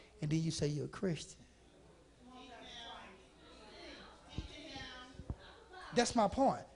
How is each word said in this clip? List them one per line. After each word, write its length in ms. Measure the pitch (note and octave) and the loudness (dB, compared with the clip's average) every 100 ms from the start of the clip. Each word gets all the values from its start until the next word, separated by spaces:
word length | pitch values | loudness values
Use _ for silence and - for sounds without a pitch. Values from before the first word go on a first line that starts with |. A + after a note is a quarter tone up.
| - - | -20 -4
and 100 | D3+ | 2
then 100 | D#3+ | 4
you 100 | D#3+ | 2
say 160 | D3+ D3 | 2 2
you're 180 | D3 B2+ | 2 -2
a 20 | |
Christian? 520 | - F#3+ D3+ - - - - - - - - - - B3 B3 B3 A3+ - A#3+ A#3 B3 G3 F#3+ - - - - - F4+ E4+ C#4+ - - - - - C#4+ D4+ C#4 C4 B3+ B3+ - - - - - - - - - | 0 0 0 -4 -14 -20 -20 -20 -20 -20 -20 -20 -20 -20 -16 -16 -14 -12 -12 -10 -12 -14 -18 -20 -20 -20 -20 -18 -14 -14 -14 -14 -16 -8 -6 -6 -8 -12 -10 -10 -10 -12 -14 -10 -10 -10 -18 -16 -12 2 4
That's 200 | A#3+ A#3+ | 6 8
my 120 | G3+ | 6
point. 340 | - C4+ B2+ - | 8 6 6 -2